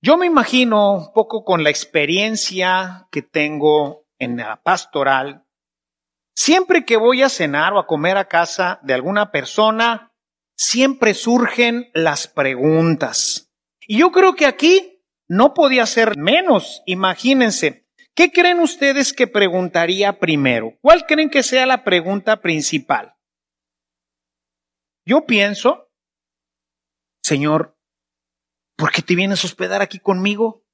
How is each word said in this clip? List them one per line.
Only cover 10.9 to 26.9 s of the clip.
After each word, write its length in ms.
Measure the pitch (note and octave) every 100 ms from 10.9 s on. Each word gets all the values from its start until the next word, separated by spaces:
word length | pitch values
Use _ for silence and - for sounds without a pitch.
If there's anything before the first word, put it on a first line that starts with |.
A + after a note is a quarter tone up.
| C4+ A3+
surgen 760 | F#3+ - A#3+ A#3+ - A#3+ A#3 A#3+
las 340 | D#3+ D#3+ D3 -
preguntas. 1200 | - C3+ B2+ D3 D#3+ E3 D#3+ B2+ - - - _ _ _ _
Y 180 | - G#3+
yo 120 | F4
creo 240 | F4+ F#4+ F#4
que 100 | C#4+
aquí 580 | - D#4 F#4 F#4+ _ _ _ _
no 260 | F3+ B3+
podía 320 | - C#4+ B3+ A3+
ser 320 | - A3+ G3+
menos. 640 | D#3+ D4 F#4 A3 - - -
Imagínense, 1000 | F3+ F#3+ F3+ B3 C4+ A#3 G3 D#3 - _ _ _ -
¿qué 160 | F4
creen 280 | F4+ F4 F4
ustedes 540 | E4 - C#4 C#4 C4+
que 140 | - B3
preguntaría 920 | G#3 G3 F3+ F3+ F3 E3+ F#3+ G3+ G3
primero? 580 | E3+ D3+ C3+ A#2 A2 -
¿Cuál 240 | C4 E4+ E4
creen 240 | D4+ D#4
que 140 | D4
sea 220 | B3 C4 C4
la 180 | B3+
pregunta 580 | G#3+ F#3 E3 G3+ G3 A3
principal? 760 | F3+ D#3+ C#3+ D#3 - C3+ - _ _ _ _ _ _ _ _ _ _ _ _ _ _ _ _ _ _ _ -
Yo 200 | C4+ G#3+
pienso, 640 | A3 G3+ G3+ - E4+ _ _ _ _ _ _ _ _ _ _ _